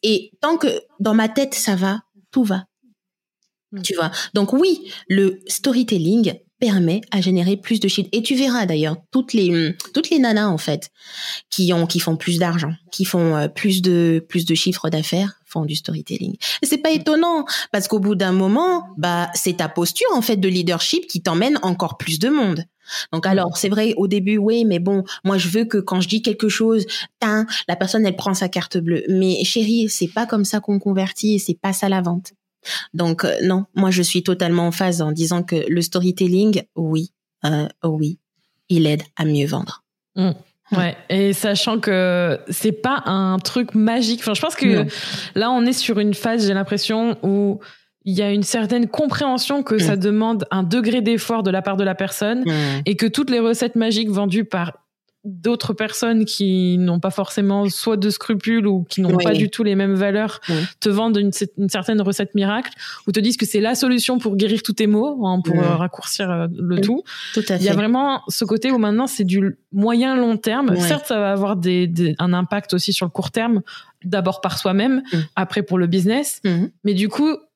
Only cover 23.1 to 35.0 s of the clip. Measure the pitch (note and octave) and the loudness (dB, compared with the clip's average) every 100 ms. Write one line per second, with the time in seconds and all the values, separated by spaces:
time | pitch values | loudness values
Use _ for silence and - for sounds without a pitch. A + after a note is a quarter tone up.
23.1 | D#3+ F#3+ F#3+ F3 E3 G3+ G#3 G#3+ - G3 | -4 0 2 0 -2 -2 0 0 2 0
24.1 | G3+ F#3+ G#3+ G3+ A#3 A3+ F3 F3 G3 F#3+ | 2 2 2 2 2 2 2 2 0 -2
25.1 | - F#3 G3 F3 G3 A3+ G#3+ F#3+ F#3+ F3+ | -4 0 0 0 0 0 0 0 -2 0
26.1 | G#3+ A3+ G#3+ G#3+ G3 A3+ A3+ G#3 - - | 0 -2 0 0 2 2 2 0 -6 -10
27.1 | _ A3+ G#3+ A3 - - E3+ F#3+ A3 G#3+ | _ 0 0 0 -4 -4 -2 0 2 2
28.1 | F#3 - F#3 F#3 F#3 E3+ F#3 E3 E3 - | 0 -2 -2 -2 -2 -2 -2 0 -2 2
29.1 | F#3 F#3 E3+ F#3+ A#3+ G#3+ A#3 A3 - F3 | 2 2 2 0 0 2 2 0 -2 -2
30.1 | G#3+ A#3 A3 G3+ G#3+ G#3 G3+ G3+ F#3+ F#3+ | -2 -2 0 0 -2 0 -2 0 0 -2
31.1 | - G#3 G#3 - E3+ G3 F#3+ G3 F#3+ F3 | -2 0 0 0 -4 -2 -2 0 0 0
32.1 | F3 F#3 _ _ _ - - - - E3+ | -2 -6 _ _ _ -10 -10 -8 -2 0
33.1 | E3 - D2 F#3 F#3 G3 - F#3+ F3+ F3 | 0 0 0 2 0 -2 0 2 2 2
34.1 | F3+ F3+ F3+ F3 F3 E3+ E3+ F#3 E3+ | 0 0 0 2 2 0 0 0 0